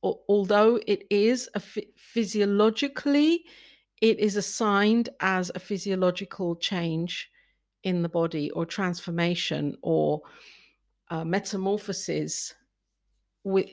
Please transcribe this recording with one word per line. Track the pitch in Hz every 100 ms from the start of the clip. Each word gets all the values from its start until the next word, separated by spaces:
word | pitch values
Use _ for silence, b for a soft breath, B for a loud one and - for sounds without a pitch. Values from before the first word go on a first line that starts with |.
al-, | 190 - -
although | 208 190 208 220 240 -
it | 202 -
is | 208 214 247 -
a | 202
phy-, | - - - _
physiologically, | - 226 208 208 202 202 220 220 285 - 285 285 302 339 - B B B B _
it | 226 -
is | 208 202
assigned | - - 214 202 208 233 233 -
as | 190 185 180
a | -
physiological | - 196 202 190 180 180 196 - 180 170
change | - 185 170 160 170 - - _ _ _ _ _
in | 180 180
the | 170
body | 170 165 165 147
or | 170 165
transformation | - 185 175 - 170 175 180 - 143 147 -
or, | - 160 151 151 - B B B B B _ _ -
uh, | 165
metamorphosis | 165 190 208 196 190 208 202 180 - 156 156 - - - _ _ _ _ _ _ _ _
wi-, | 196 190 185